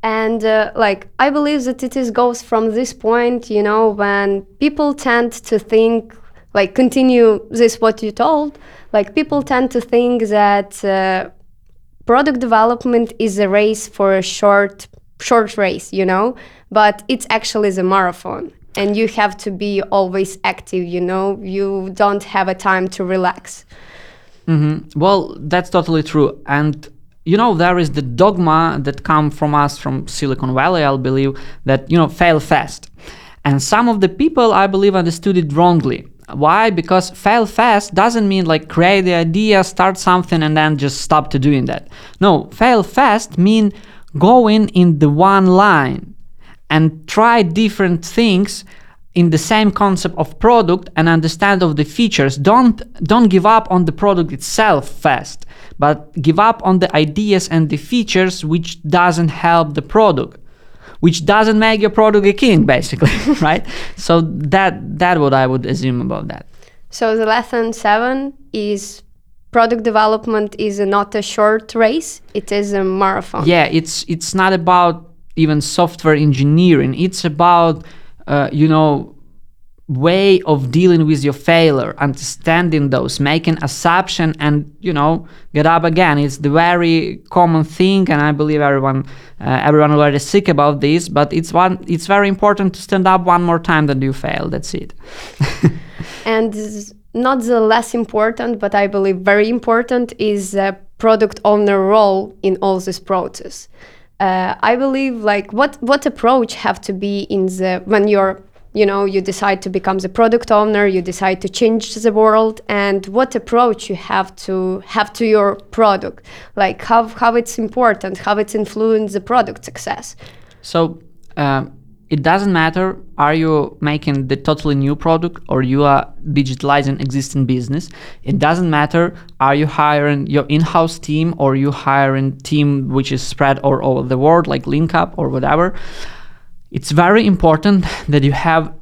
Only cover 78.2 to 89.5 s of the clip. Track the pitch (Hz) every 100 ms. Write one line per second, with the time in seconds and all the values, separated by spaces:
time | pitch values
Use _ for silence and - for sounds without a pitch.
78.2 | - 143 139 151 156 156 156 143 - -
79.2 | - - - _ - - - 131 156 185
80.2 | 196 185 185 147 131 143 185 170 156 151
81.2 | 143 139 - 170 165 139 113 - 143 135
82.2 | - - - 165 175 156 143 131 131 -
83.2 | 143 160 170 160 139 - 170 175 185 -
84.2 | 160 156 147 147 147 - 175 151 147 165
85.2 | - - - 143 151 165 165 165 180 147
86.2 | 143 135 143 151 170 175 170 165 - -
87.2 | - - 175 160 156 - 185 196 185 151
88.2 | 147 147 151 151 143 139 135 135 135 -
89.2 | - - -